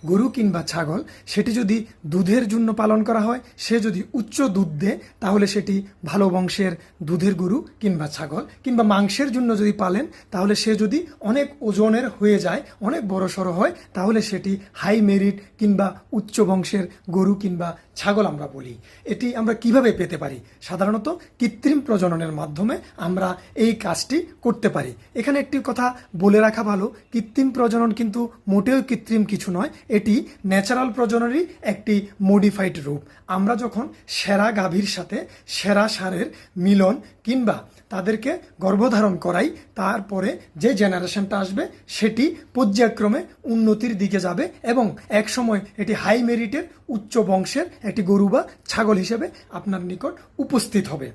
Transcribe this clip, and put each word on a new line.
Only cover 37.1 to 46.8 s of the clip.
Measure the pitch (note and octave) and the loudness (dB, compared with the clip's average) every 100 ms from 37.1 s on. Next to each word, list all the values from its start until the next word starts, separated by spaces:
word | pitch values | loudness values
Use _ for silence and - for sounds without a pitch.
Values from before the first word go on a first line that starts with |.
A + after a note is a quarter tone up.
| _ | _
কিংবা | - C4 A3+ D3 - - _ | -2 0 0 -2 -8 -20 _
তাদেরকে | F#3+ F#3 G#3+ A3 F4 - _ | -6 -2 -2 -2 -6 -10 _
গর্ভধারণ | F#3+ G3+ B3 A3 G#3+ F3 | 0 2 4 4 2 0
করাই, | F3+ F3 C4 - - - | -2 0 -2 -4 -16 -6
তারপরে | G3 A3+ G3 G3 F#3+ F4 - - | -4 -4 -6 -4 -4 -4 -12 -2
যে | G3 | 0
জেনারেশনটা | G#3 G3+ F3+ F3+ G#3 G3 G#3 | 2 2 0 -4 -4 -2 -2
আসবে, | F#3+ G3 F4 - - | -2 -4 -6 -8 -14
সেটি | - A3 A3 D4 F4 - | -2 -2 2 0 -2 -8
পর্যায়ক্রমে | - A#3+ G3 A#3 A3 G#3 B3 F4+ - | 0 0 4 2 2 0 0 -4 -14
উন্নতির | - A3+ A3 G#3+ B3 G#3+ | -4 2 2 2 0 -2
দিকে | G3 G3 | 0 0
যাবে | F3+ F3 E4 - | -2 -2 -4 -6
এবং | A3+ A#3+ A3 D3 - | -2 0 0 -2 -2
এক | G#3 G#3+ | 0 0
সময় | - A#3 G#3 G3 - | -2 0 0 -4 -8
এটি | G3+ | -4
হাই | G#3 F#3+ A3+ | -2 2 2
মেরিটের | A#3 A#3 A#3 C4+ F4+ - | 2 0 -2 -6 -8 -14